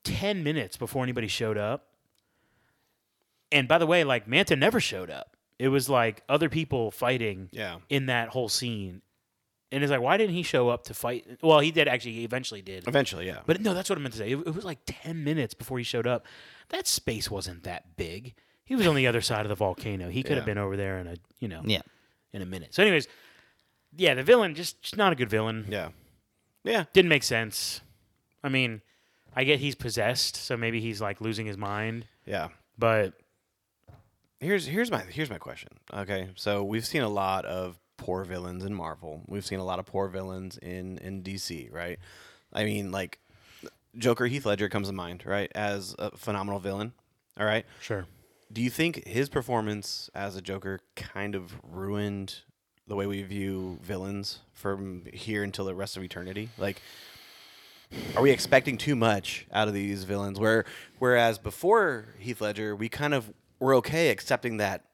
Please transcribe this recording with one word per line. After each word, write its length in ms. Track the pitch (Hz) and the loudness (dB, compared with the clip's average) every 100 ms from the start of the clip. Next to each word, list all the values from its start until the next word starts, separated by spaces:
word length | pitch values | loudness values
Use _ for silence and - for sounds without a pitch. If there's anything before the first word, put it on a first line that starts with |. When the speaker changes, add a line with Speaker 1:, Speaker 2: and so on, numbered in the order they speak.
| - | -2
Speaker 1:
ten 360 | - 196 202 | -2 0 0
minutes 320 | 147 156 101 - | 0 0 -2 -4
before 260 | 117 135 | -4 -2
anybody 260 | 127 123 110 | 0 0 -2
showed 300 | - 113 104 | 0 0 0
up. 300 | 104 135 _ _ _ _ _ _ _ _ _ _ _ _ _ _ _ _ _ | 0 -2 _ _ _ _ _ _ _ _ _ _ _ _ _ _ _ _ _
And 160 | 147 127 | 2 6
by 100 | 160 | 6
the 80 | 165 | 6
way, 180 | 175 | 4
like, 220 | 151 123 104 | 6 2 4
Manta 300 | 135 202 151 | 2 4 6
never 240 | 156 233 | 6 4
showed 300 | - 104 90 | 0 -4 -8
up. 260 | 71 - _ _ _ | -10 -12 _ _ _
It 100 | 131 | 2
was, 200 | 139 123 | 2 4
like, 340 | 135 117 104 - | 4 4 0 0
other 200 | 143 160 | 2 2
people 420 | 156 156 135 110 | 0 -2 0 -2
fighting 580 | - 123 127 113 95 95 | 0 0 2 0 -4 -10
Speaker 2:
Yeah. 240 | - 104 104 - | -8 -8 -8 -2
Speaker 1:
in 180 | 139 131 | 0 2
that 240 | 123 117 | 0 0
whole 180 | 131 117 | -2 -2
scene. 540 | - 123 113 95 90 _ _ _ _ _ _ _ | -2 -2 -4 -6 -10 _ _ _ _ _ _ _
And 100 | 135 | -2
it's 80 | 143 | 2
like, 100 | 139 | 2
why 160 | 120 190 | 4 4
didn't 180 | 220 | 4
he 80 | 175 | 0
show 260 | 165 139 123 | 2 4 4
up 160 | 120 | 2
to 100 | - | -4
fight? 320 | - 120 123 - 123 | -6 -4 -4 -8 0
Well, 180 | 160 151 | 8 8
he 100 | 151 | 8
did 180 | 165 143 | 4 4
actually, 240 | 123 117 | 4 -2
he 120 | 113 | -6
eventually 380 | 117 123 127 104 | -4 -4 -4 -10
did. 240 | 95 95 92 | -12 -8 2
Speaker 2:
Eventually, 400 | 143 131 85 90 | 2 2 -2 -6
yeah. 140 | 90 - | -6 0
Speaker 1:
But 140 | 170 | 2
no, 120 | 214 | 2
that's 140 | 180 190 | 0 0
what 100 | 185 | -2
I 40 | |
meant 120 | 139 | -2
to 40 | 110 | -6
say. 120 | 104 | -4
It, 60 | 139 | -2
it 160 | 160 | -2
was, 100 | 160 | -6
like, 140 | 196 151 - | -6 -10 -10
ten 380 | - - 165 | -10 -8 -4
minutes 300 | 147 156 120 | 0 0 -2
before 240 | - - 131 | -4 -6 -6
he 60 | |
showed 220 | 120 123 117 | -2 0 2
up. 200 | 120 - - - - - | 0 -2 -20 -20 -20 -10
That 160 | 339 370 | -6 -2
space 440 | - - 113 - | -2 -2 -4 -4
wasn't 320 | 101 92 87 | -6 -6 -10
that 320 | 92 87 - 85 | -10 -10 -12 -8
big. 380 | 85 87 127 - _ _ | -6 -6 -12 -20 _ _
He 100 | _ | _
was 120 | 262 185 | 4 6
on 100 | 143 | 6
the 100 | 131 | 6
other 140 | 117 | 4
side 220 | 107 110 | 2 0
of 60 | 107 | 0
the 60 | |
volcano. 540 | 101 101 92 110 98 90 | 2 0 0 -4 -4 -4
He 140 | 92 | -4
could 140 | 127 143 | 0 0
have 60 | |
Speaker 2:
Yeah. 120 | 110 | 0
Speaker 1:
been 40 | 104 | -2
over 180 | 101 98 | -2 -2
there 220 | 98 95 | -2 -4
in 80 | 87 | -6
a, 100 | 87 _ _ | -12 _ _
you 80 | 113 | -8
know, 140 | 82 | -6
Speaker 3:
Yeah. 180 | 80 101 - _ _ _ _ | 0 0 0 _ _ _ _
Speaker 1:
in 100 | 104 | -10
a 40 | 90 | -8
minute. 280 | 92 78 | -8 -8
So 80 | - | 4
anyways, 240 | 208 170 123 - - - _ _ _ _ _ 151 | 6 6 2 -12 -20 -20 _ _ _ _ _ 2
yeah, 180 | 175 | 4
the 100 | 127 | 4
villain, 300 | 139 247 202 151 | 8 8 8 0
just, 260 | 170 - | -6 -8
just 140 | - 208 | -10 4
not 160 | 196 | 4
a 40 | 156 | 6
good 140 | 120 | 2
villain. 360 | 107 110 110 107 | 2 2 -2 -4
Speaker 2:
Yeah. 220 | 104 80 - _ _ _ _ _ _ | -4 -6 -10 _ _ _ _ _ _
Yeah. 200 | - 226 165 | 0 0 4
Speaker 1:
Didn't 160 | 196 180 | 6 8
make 140 | 151 | 6
sense. 580 | - 120 110 - - - - _ _ _ _ _ | 4 0 -2 -4 -6 -8 -12 _ _ _ _ _
I 60 | 143 | -2
mean, 340 | 131 127 110 _ _ _ _ _ | 0 0 -2 _ _ _ _ _
I 100 | - | -2
get 160 | 135 147 | 2 4
he's 160 | 143 135 | 2 -4
possessed, 580 | 123 113 107 127 - - | -4 0 0 2 -2 -2
so 200 | - 120 | -6 -2
maybe 240 | 113 113 | -2 -2
he's, 200 | 113 104 | -4 -4
like, 200 | 107 101 | -6 -4
losing 260 | 110 107 110 | -4 -4 -4
his 100 | 98 | -6
mind. 500 | 101 104 110 113 113 _ - | -6 -4 -4 -6 -10 _ -6
Speaker 2:
Yeah. 220 | 101 80 - _ - | -6 -6 -10 _ 0
Speaker 1:
But 380 | 117 110 98 - _ _ _ _ _ _ _ - _ _ _ _ | 2 4 2 -4 _ _ _ _ _ _ _ -20 _ _ _ _
Speaker 2:
Here's, 280 | 147 202 143 | -2 -2 0
here's 240 | 170 240 | -2 0
my, 100 | 151 | -2
here's 300 | 95 95 151 | -4 -6 -6
my 80 | 101 | -6
question. 320 | - - - - - | -10 -14 -16 -20 -14
Okay, 340 | - 98 98 92 | -8 -4 -4 -6
so 280 | 92 - 104 | -6 -2 -2
we've 220 | 101 110 | 0 -2
seen 160 | 113 160 | -2 -2
a 80 | 117 | 0
lot 380 | 104 95 95 - | 0 0 0 -2
of 320 | 92 90 87 _ _ | -6 -6 -10 _ _
poor 260 | - 92 | -6 -4
villains 420 | 95 90 90 90 98 | -4 -8 -8 -8 -6
in 80 | |
Marvel. 480 | 101 80 78 82 76 - | -6 -8 -10 -12 -14 -10
We've 200 | 101 98 | -10 -6
seen 140 | 95 | -6
a 40 | |
lot 140 | 92 92 | -4 -6
of 80 | 95 | -4
poor 220 | 98 98 | -4 -4
villains 500 | 92 95 92 95 - | -4 -8 -8 -10 -12
in, 400 | - 90 92 92 | -12 -10 -10 -10
in 240 | 90 98 | -10 -10
D 160 | 92 98 | -8 -8
C, 320 | - 82 58 | -8 -10 -12
right? 260 | 78 87 85 - - - - _ | -10 -8 -10 -14 -20 -20 -20 _
I 120 | - 107 | -2 -2
mean, 260 | 104 98 | -2 -4
like, 260 | 95 92 - _ _ _ - - _ _ 117 | -4 -6 -10 _ _ _ -20 -20 _ _ -2
Joker 300 | 120 117 120 | 0 2 2
Heath 180 | 135 | 0
Ledger 240 | 110 101 101 | 0 0 0
comes 200 | 107 98 | -2 -4
to 40 | |
mind, 320 | 98 87 90 | -6 -8 -10
right, 260 | - 98 98 | -4 -2 -2
as 400 | - 104 101 92 - | -4 -4 -4 -8 -8
a 160 | 104 - | -8 -8
phenomenal 420 | - 104 98 101 | -6 -4 -4 -4
villain, 320 | 92 98 107 - _ _ _ - | -4 -4 -6 -10 _ _ _ -2
all 60 | 107 | 0
right? 180 | 110 101 - | 0 -2 -16
Speaker 1:
Sure. 240 | - 107 87 - _ _ _ | -6 -6 -6 -16 _ _ _
Speaker 2:
Do 80 | 110 | -2
you 80 | 123 | -2
think 380 | 120 165 160 - | 2 0 0 -6
his 240 | 117 139 | -2 0
performance 800 | - 120 120 107 104 98 - - | -2 0 0 0 -4 -6 -10 -10
as 220 | - 101 95 | -8 -8 -8
a 60 | |
Joker 380 | 92 98 95 95 _ - | -8 -8 -6 -8 _ -16
kind 380 | - - 101 | -12 -8 -6
of 200 | 101 87 - | -6 -8 -18
ruined 760 | - 87 98 104 104 101 95 - _ _ _ _ _ | -16 -8 -4 -2 -2 -4 -8 -12 _ _ _ _ _
the 80 | |
way 120 | 101 101 | -4 -2
we 160 | 98 | -4
view 560 | 98 101 98 95 92 90 | -6 -6 -4 -4 -6 -10
villains 580 | 85 95 95 101 98 - _ | -8 -6 -6 -6 -8 -12 _
from 520 | - 101 98 98 90 85 | -10 -6 -6 -6 -12 -14
here 280 | - - 104 | -14 -6 -4
until 200 | 101 95 | -4 -4
the 100 | 95 | -6
rest 220 | 92 98 - | -4 -8 -8
of 60 | |
eternity? 480 | 92 92 90 95 110 117 | -10 -10 -10 -8 -10 -6
Like, 240 | 98 - - - - - - - - - - - _ - 113 | -4 -6 -12 -20 -20 -20 -20 -20 -20 -20 -20 -20 _ -12 -4
are 80 | - | 2
we 80 | 135 | 4
expecting 440 | 127 - 135 131 120 | 4 6 4 4 -4
too 200 | - 139 | 0 2
much 500 | 113 104 - - - | 4 2 -2 -10 -4
out 160 | - 107 | 0 2
of 40 | |
these 300 | 101 101 101 | 0 -2 -4
villains? 340 | 95 101 101 98 | -4 -4 -4 0
Where, 280 | 110 113 - - - _ | 4 4 2 -8 -18 _
whereas 400 | 127 123 117 107 | 4 6 6 2
before 720 | 110 - 175 226 190 123 107 - | -6 -4 4 4 4 0 -8 -12
Heath 240 | 98 117 | -8 -4
Ledger, 340 | 107 104 107 104 | -4 -2 -4 -4
we 140 | 110 | -4
kind 240 | - 147 | -2 0
of 180 | 143 110 - _ _ | 0 -2 -16 _ _
were 160 | 127 131 | 6 6
okay 340 | 120 156 165 | 6 2 4
accepting 480 | 101 - 127 123 110 | 4 2 0 0 0
that 260 | 104 92 _ | 0 -2 _